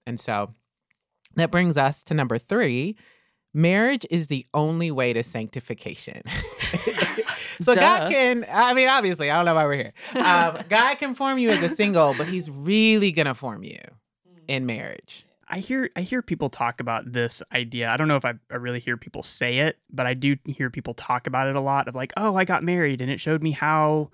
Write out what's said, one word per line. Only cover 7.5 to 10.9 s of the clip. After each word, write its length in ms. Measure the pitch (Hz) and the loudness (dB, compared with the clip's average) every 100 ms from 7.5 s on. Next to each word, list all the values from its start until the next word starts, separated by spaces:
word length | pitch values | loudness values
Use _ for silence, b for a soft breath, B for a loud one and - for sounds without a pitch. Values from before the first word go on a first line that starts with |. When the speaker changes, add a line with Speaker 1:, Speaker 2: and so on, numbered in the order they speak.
| B | B
Speaker 1:
So 120 | 180 226 | 4 6
God 240 | 302 359 | 6 6
Speaker 2:
Duh. 100 | 330 | 2
Speaker 1:
can, 360 | 285 254 240 208 | 4 4 2 0
I 220 | 185 247 | 2 4
mean, 140 | 254 262 | 6 4
obviously, 420 | 269 196 165 147 | 4 2 0 2
I 60 | 160 | 2
don't 100 | 175 | 4
know 80 | |
why 120 | 160 147 | 4 2
we're 100 | 139 | 0
here. 180 | 113 - B 254 | -4 -10 B 0
Um, 420 | 185 175 170 160 | 4 6 4 0
Speaker 2:
<laughs> 60 | 170 | 0
Speaker 1:
God 260 | 214 262 | 2 2